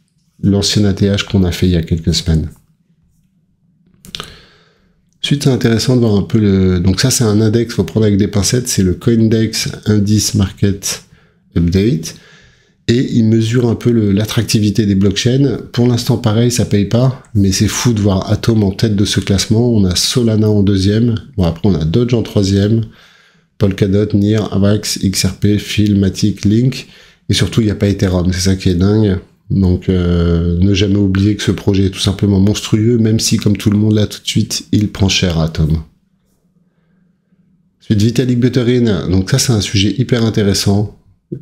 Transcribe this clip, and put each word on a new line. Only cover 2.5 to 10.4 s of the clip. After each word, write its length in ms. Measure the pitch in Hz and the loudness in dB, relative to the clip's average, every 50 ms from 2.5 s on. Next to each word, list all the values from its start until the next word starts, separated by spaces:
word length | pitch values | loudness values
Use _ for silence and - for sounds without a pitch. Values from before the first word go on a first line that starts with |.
| - - _ _ _ _ _ _ _ _ _ _ _ _ _ _ _ _ _ _ _ _ _ _ _ _ _ _ _ _ - - - - - - - - - - _ _ _ _ _ _ _ _ _ _ _ _ _ _ - | -8 -16 _ _ _ _ _ _ _ _ _ _ _ _ _ _ _ _ _ _ _ _ _ _ _ _ _ _ _ _ -20 -16 -14 -14 -14 -16 -18 -20 -20 -20 _ _ _ _ _ _ _ _ _ _ _ _ _ _ -4
Ensuite, 180 | - 147 143 - | -2 -2 0 0
c'est 80 | 143 | 0
intéressant 460 | 127 113 - 117 113 107 - - 127 | 0 2 2 0 0 0 0 0 0
de 60 | 123 120 | 2 2
voir 120 | 113 104 | 2 2
un 80 | 101 90 | 0 0
peu 160 | - - 113 | 0 0 0
le, 400 | 107 101 98 95 92 92 92 90 | 2 2 2 2 2 2 2 2
donc 220 | 87 95 92 - | 2 0 0 0
ça, 100 | - 127 | 0 0
c'est 140 | 120 - 123 | 0 0 0
un 160 | 107 104 107 | 2 2 2
index, 340 | 110 107 104 117 117 117 - | 2 2 2 0 0 -2 -2
faut 80 | - 92 | -4 -4
prendre 240 | - - 110 110 | -2 0 0 0
avec 100 | 104 104 | 2 2
des 120 | 95 101 95 | 2 0 0
pincettes, 400 | - 104 92 - - 123 120 - | 0 -2 -2 0 -2 -2 -2 -2
c'est 140 | - 113 95 | -2 0 0
le 100 | 92 87 | 0 0
Coindex 760 | - - 120 117 113 113 110 113 110 110 110 - - - - - - - | -2 0 0 2 2 2 2 2 0 0 -2 -4 -6 -6 -8 -8 -6 -2
Indice 480 | 107 107 104 101 101 107 104 101 - - | 0 0 2 2 2 2 0 0 0 0
Market 680 | 98 | 0